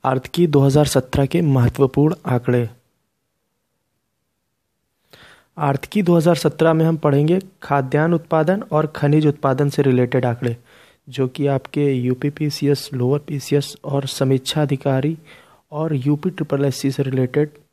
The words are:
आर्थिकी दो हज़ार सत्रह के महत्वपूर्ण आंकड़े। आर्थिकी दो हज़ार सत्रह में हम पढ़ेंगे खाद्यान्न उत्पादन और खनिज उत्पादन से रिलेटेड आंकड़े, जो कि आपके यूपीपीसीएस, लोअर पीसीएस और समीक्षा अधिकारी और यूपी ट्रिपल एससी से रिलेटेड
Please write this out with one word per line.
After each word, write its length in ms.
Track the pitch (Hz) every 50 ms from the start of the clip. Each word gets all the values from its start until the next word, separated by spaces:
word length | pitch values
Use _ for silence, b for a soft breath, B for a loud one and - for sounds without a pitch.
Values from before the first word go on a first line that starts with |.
| -
आर्थिकी 420 | 135 131 131 - - - 170 175
दो 140 | 160 147 143
हज़ार 260 | 139 139 135 151 147
सत्रह 400 | 135 - 135 127 - - 147 139
के 160 | 135 - 175
महत्वपूर्ण 720 | 175 147 135 131 120 127 - - 139 131 - 139 147 156 151 - -
आंकड़े। 420 | 139 127 120 120 - 123 123 120 107 - _ _ _ _ _ _ _ _ _ _ _ _ _ _ _ _ _ _ _ _ _ _ _ _ _ _ _ _ _ _ _ _ _ _ _ _ _ _ _ _ _ _ _ _ _ b b b b b b b b b b _ 170
आर्थिकी 440 | 156 139 135 135 - - - 208
दो 140 | 190 170 175
हज़ार 200 | 170 156 175 170
सत्रह 360 | 160 - 156 147 - 160 165
में 120 | 160 160 160
हम 120 | 165 165
पढ़ेंगे 440 | 156 - 151 139 143 147 156 175 190 190 - _ _
खाद्यान्न 520 | - - 143 143 131 131 139 147 156 165 170
उत्पादन 480 | 160 160 _ 165 156 160 160 190 196
और 300 | - - - 151 156 151 -
खनिज 300 | - 151 143 147 156 151
उत्पादन 420 | 147 143 - - 135 131 135 147 143
से 140 | - -
रिलेटेड 440 | 139 139 127 123 123 120 - 127 123
आंकड़े, 300 | 123 117 120 123 120 117 - b b b b b b b b b -
जो 200 | 127 131 135 127
कि 180 | 131 - 143 143
आपके 420 | 139 135 - - - 147 147 143
यूपीपीसीएस, 960 | 135 127 123 127 127 127 - 143 147 - 156 147 - - 143 139 143 139 - -
लोअर 280 | 139 127 123 127 139 147
पीसीएस 540 | - - 151 139 - - 143 143 139 - - - -
और 220 | 143 139 139 139 131
समीक्षा 540 | - - 139 131 135 131 131 - - 156
अधिकारी 540 | 151 135 143 131 - 139 135 131 135 151 165 156 B B B B B B B B B B
और 220 | 151 147 160 165 156
यूपी 340 | 135 123 143 151 147 151 185
ट्रिपल 340 | 185 - 156 147 143 139 143
एससी 260 | 139 131 - - 139
से 120 | 131 -
रिलेटेड 560 | 135 131 131 131 127 127 - 147 151 151 - - _ _